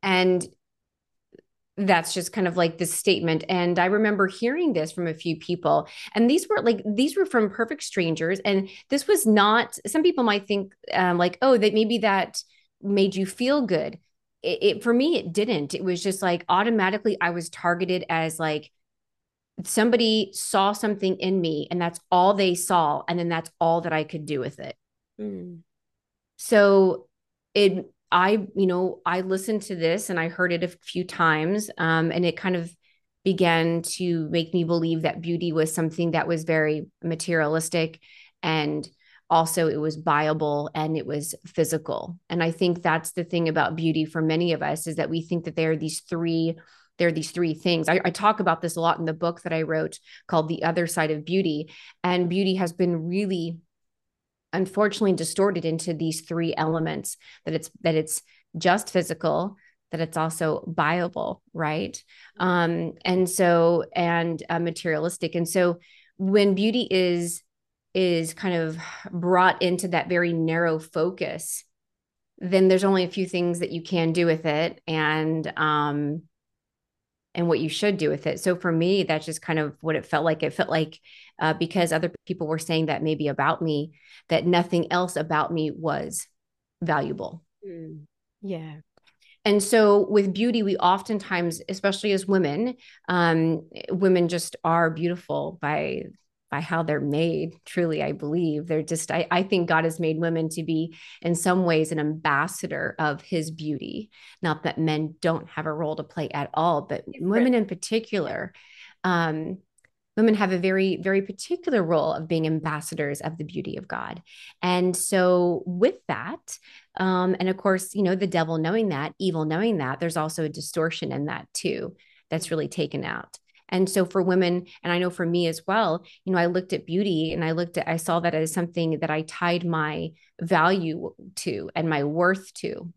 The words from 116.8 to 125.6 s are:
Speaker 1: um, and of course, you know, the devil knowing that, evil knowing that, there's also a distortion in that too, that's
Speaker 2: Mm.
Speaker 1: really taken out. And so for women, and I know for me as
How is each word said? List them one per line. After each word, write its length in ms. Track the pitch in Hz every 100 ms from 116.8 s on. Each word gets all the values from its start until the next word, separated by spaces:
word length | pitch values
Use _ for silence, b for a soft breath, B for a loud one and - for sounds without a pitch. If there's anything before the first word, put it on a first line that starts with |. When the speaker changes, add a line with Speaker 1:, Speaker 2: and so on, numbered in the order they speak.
| B -
Speaker 1:
um, 340 | 190 185 185 185
and 80 | 185
of 80 | 190
course, 400 | 196 185 185 202
you 80 |
know, 100 | 190
the 140 | 185 196
devil 300 | 175 160 160
knowing 320 | 160 214 214
that, 220 | 143 151 -
evil 260 | 190 165
knowing 340 | 156 160 226 196
that, 200 | 131 135
there's 180 | 170 165
also 280 | 156 160
a 40 | 156
distortion 640 | 151 147 - 165 165 160
in 140 | 135
that 240 | 147 - -
too, 440 | - 180 - - - b b _
that's 160 | 160 160
Speaker 2:
Mm. 40 |
Speaker 1:
really 160 | 160 147
taken 360 | - 147 139
out. 360 | - - - - _ b b
And 180 | 180 185
so 160 | 196
for 180 | 180 196
women, 440 | 185 185 175 180 180 B
and 80 | 170
I 60 | 175
know 100 | 180
for 160 | 175
me 240 | 170 170 170
as 140 | 160